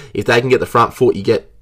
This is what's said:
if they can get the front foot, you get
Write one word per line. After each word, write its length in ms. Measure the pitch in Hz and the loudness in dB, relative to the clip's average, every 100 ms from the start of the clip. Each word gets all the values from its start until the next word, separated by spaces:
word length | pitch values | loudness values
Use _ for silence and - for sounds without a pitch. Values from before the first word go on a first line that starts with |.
| - | -12
if 120 | - 101 | -6 0
they 160 | 117 | 0
can 80 | 127 | 2
get 100 | 123 | 0
the 60 | - | 0
front 280 | 120 117 | 0 0
foot, 220 | - - - | 2 0 0
you 80 | |
get 260 | 101 110 - - | 0 -2 -2 -20